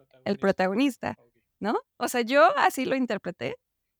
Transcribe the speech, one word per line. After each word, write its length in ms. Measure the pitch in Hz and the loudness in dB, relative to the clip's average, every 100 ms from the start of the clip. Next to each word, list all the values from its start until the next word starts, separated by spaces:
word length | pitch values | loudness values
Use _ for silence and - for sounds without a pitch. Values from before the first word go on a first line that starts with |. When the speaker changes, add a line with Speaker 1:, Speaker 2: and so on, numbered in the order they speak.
| _ _ | _ _
Speaker 1:
el 140 | - 196 | -6 -2
Speaker 2:
Protagonista. 0 | |
Speaker 1:
protagonista, 760 | 196 185 185 196 277 - - - | 0 0 0 0 -2 -2 -10 -12
Speaker 2:
Ok. 180 | _ _ _ - | _ _ _ -8
Speaker 1:
¿no? 200 | 196 392 - - | -4 -4 -6 -8
O 100 | 247 | -4
sea, 140 | 247 | -2
yo 340 | 226 277 330 - | 2 4 4 4
así 260 | 370 277 254 | 0 0 -2
lo 100 | 262 | -2
interpreté. 600 | 247 214 - - - - _ _ _ _ | -2 -4 -8 -8 -8 -10 _ _ _ _